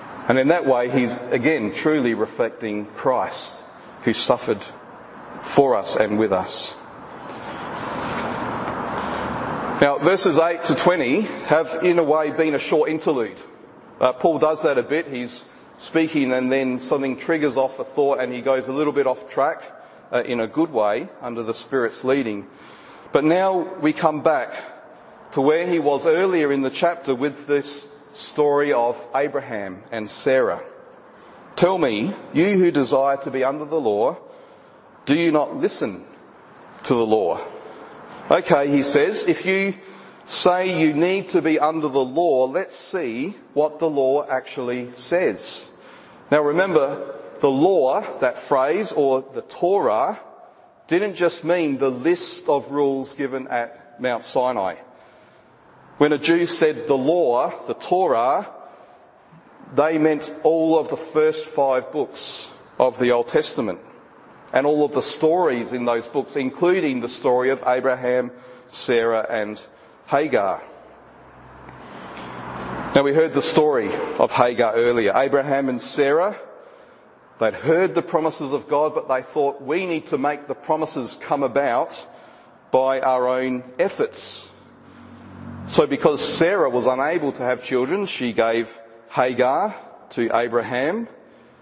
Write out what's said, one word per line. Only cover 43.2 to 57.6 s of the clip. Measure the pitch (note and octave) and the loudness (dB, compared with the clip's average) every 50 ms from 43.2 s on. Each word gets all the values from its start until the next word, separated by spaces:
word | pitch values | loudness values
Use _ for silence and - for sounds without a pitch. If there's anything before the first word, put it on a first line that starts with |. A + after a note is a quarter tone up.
| C#3+ G3 G3+ - - - - | -6 -6 -8 -10 -16 -6 0
what | C#3+ D3+ D3+ D3+ - | 0 0 0 0 -2
the | E3+ D#3 | -2 0
law | D3+ C#3 C3+ C3 C#3 D3 C#3+ - | 0 2 2 2 2 0 0 -2
actually | C3+ C3 - - - C3+ B2 B2 B2 B2+ B2 B2 | -4 -4 -4 -6 -8 -8 -6 -4 -4 -6 -6 -10
says. | - - - - E3+ F3+ F3+ B2+ F#2+ E2+ - - - - - - - - - - - - - - - - - - | -12 -14 -6 -2 0 0 2 0 -2 -4 -8 -12 -12 -12 -14 -16 -20 -20 -20 -20 -20 -20 -20 -20 -20 -14 -4 0
Now | C#3 D3+ | 2 2
remember, | D3 D3 D3 E3+ F#3+ G3 E3 D3+ C#3 C#3 D3 - - - - - - - - - | 4 2 2 2 2 4 4 2 2 2 -2 -4 -10 -12 -12 -14 -16 -16 -4 0
the | - C#3 | 2 2
law, | C3 C3+ D#3+ F#3+ G3 E3+ C3+ C3 D3+ G#3 G#3+ - - - | 4 4 4 4 4 4 4 2 2 0 -2 -6 -4 0
that | C#3+ B2 - | 0 0 0
phrase, | - - - D3 C3 C3 D3 E3 G#3 G#3 - | -2 -2 0 2 2 4 2 2 0 -2 -2
or | - D#3 C#3+ C3+ C3 C3 | 0 2 2 4 2 0
the | C3 - C3 A#2 | -2 -4 -10 -12
Torah, | - - - - F3+ F3 G3 G3+ D3+ A2+ G#2 A2+ C3+ F#3 G#3+ - - - - - - - - _ - - _ _ _ - | -12 -12 -6 -2 0 2 2 2 2 2 2 2 0 -2 -4 -6 -12 -20 -20 -20 -20 -20 -20 _ -20 -20 _ _ _ -2
didn't | D#3+ F#3 G#3 G#3 F3 | 0 0 0 -2 -2
just | D#3 F3 E3 E3 - | 0 0 0 0 -2
mean | D3+ D#3+ F3 F3+ E3 D3 C#3 A#2+ | -2 0 0 0 0 0 0 0
the | C#3 C3 | 0 0
list | B2+ B2 B2+ E3+ F3 F3 - - - - - - | 0 0 0 0 0 0 -2 -8 -10 -6 -2 0
of | C#3+ C#3 - C3 | 0 0 -2 -2
rules | C#3 D3 C#3+ C#3 C3+ C3+ C3+ C3+ - | -2 0 0 0 0 -2 -6 -8 -8
given | - C#3 B2+ C3 C3 B2+ B2 | -6 -6 -6 -6 -6 -6 -4
at | B2 A#2+ A#2 A#2 - - - - - - | -4 -4 -4 -6 -10 -16 -20 -20 -10 -6
Mount | B2+ B2+ A#2+ A2+ - | -4 -2 -2 -4 -4
Sinai. | - - C3+ B2+ B2+ B2 G#2+ F#2+ F2+ E2 - - - - - - - - - - - - - _ _ - _ _ - - - - - - | -4 -2 0 0 0 0 0 -2 -4 -4 -8 -12 -20 -20 -20 -20 -20 -20 -20 -20 -20 -20 -20 _ _ -20 _ _ -20 -20 -20 -20 -8 0
When | - D3 D3 | 2 2 4
a | D3+ C3+ | 2 2
Jew | D3+ D#3+ E3+ F3 E3+ | 2 2 2 2 2
said | E3 - - D#3+ D#3 D3+ D3+ - | 0 0 2 2 2 2 0 -2
the | - C#3 C3 | 0 0 2
law, | B2+ D3 F3 F3 E3 B2 A#2+ B2 D3 F3 - - | 2 2 2 2 2 2 2 2 0 0 -4 -8